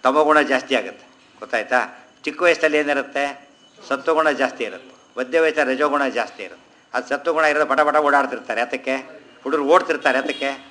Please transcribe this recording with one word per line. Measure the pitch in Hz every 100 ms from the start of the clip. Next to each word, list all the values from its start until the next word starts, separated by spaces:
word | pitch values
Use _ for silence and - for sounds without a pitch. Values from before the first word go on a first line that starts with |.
ತಮಗುಣ | 131 143 151 151
ಜಾಸ್ತಿ | 135 131 -
ಆಗುತ್ತೆ, | 127 95 - - _ _ -
ಗೊತ್ತಾಯ್ತಾ? | 107 117 107 127 107 - - _
ಚಿಕ್ಕ | - 151
ವಯಸ್ಸಲ್ಲಿ | 175 165 156 151
ಏನಿರುತ್ತೆ, | 147 143 135 143 143 135 - _ _ - -
ಸತ್ವಗುಣ | 135 - 156 156
ಜಾಸ್ತಿ | 135 131 -
ಇರುತ್ತೆ, | 110 92 - - _ -
ಮಧ್ಯ | 127 160
ವಯಸ್ಸಲ್ಲಿ | 160 151 135
ರಜೋಗುಣ | 131 147 143 139
ಜಾಸ್ತಿ | 117 110 -
ಇರುತ್ತೆ. | 92 87 _ _ _
ಅದು | 120 127
ಸತ್ವಗುಣ | 143 170 160
ಇರೋದು | 156 147 139
ಪಟ | 135
ಪಟ | 147 151
ಓಡಾಡ್ತಿರ್ತಾರೆ. | 147 143 131 120 - 110
ಯಾತಕ್ಕೆ? | 123 131 - 135 135 - - -
ಹುಡುಗರು | 135 151 139
ಓಡ್ತಿರ್ತಾರೆ. | 180 180 151 147 127
ಯಾತಕ್ಕೆ? | 131 131 139 135 -